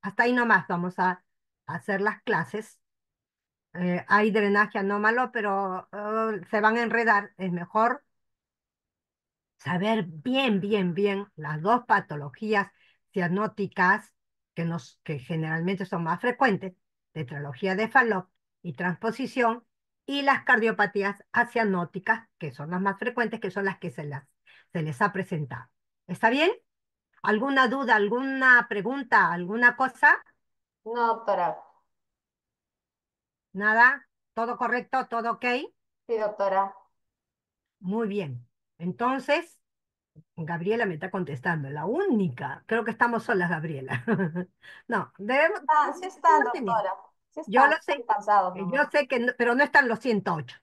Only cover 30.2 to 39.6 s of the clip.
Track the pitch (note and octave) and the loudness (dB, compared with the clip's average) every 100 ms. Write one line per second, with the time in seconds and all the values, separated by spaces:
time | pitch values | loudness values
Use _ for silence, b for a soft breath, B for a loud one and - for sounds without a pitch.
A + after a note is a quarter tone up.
30.2 | - _ _ _ _ _ A3 A#3+ A#3 A3+ | 0 _ _ _ _ _ -10 -2 0 0
31.2 | - F#3+ E3+ C#3+ - _ _ _ _ _ | 0 0 0 -4 -12 _ _ _ _ _
32.2 | _ _ _ _ _ _ _ _ _ _ | _ _ _ _ _ _ _ _ _ _
33.2 | _ _ _ F#3+ G#3 A3 B3 C4+ _ _ | _ _ _ -2 2 6 6 4 _ _
34.2 | _ - A#3 B3 A#3 A#3+ - C4 B3 A#3 | _ -6 -4 -2 -2 -2 -2 -4 -2 -4
35.2 | A3+ A3+ B3 B3 F4 _ _ _ _ A3+ | -4 -4 -2 -2 -4 _ _ _ _ -2
36.2 | G#3+ G#3 G3 F#3+ G3 - _ _ _ _ | -2 -2 0 0 -2 -6 _ _ _ _
37.2 | _ _ _ _ _ _ F#3 G#3 A3+ G3+ | _ _ _ _ _ _ -6 -4 -2 -4
38.2 | E3 B2 - _ _ _ F3 F3+ A#3+ C4+ | -6 -10 -14 _ _ _ -8 -2 -2 -2
39.2 | B3+ D4+ E4+ _ | 0 -2 -2 _